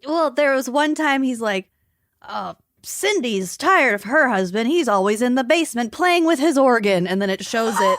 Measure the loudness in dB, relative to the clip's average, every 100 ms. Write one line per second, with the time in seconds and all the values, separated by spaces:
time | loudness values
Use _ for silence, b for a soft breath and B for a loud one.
0 | -4 -2 -2 0 0 2 0 0 0 0
1 | 0 0 0 -2 -2 -4 -6 _ _ _
2 | _ _ -14 -10 -10 -14 _ _ -16 -6
3 | -2 -2 -2 -4 -4 -4 2 4 4 0
4 | 0 0 2 0 -2 -2 0 0 2 2
5 | 2 0 0 0 2 2 0 -4 -6 -2
6 | 0 2 2 2 2 4 4 4 2 0
7 | 0 -2 -2 -4 -4 -4 -2 0 0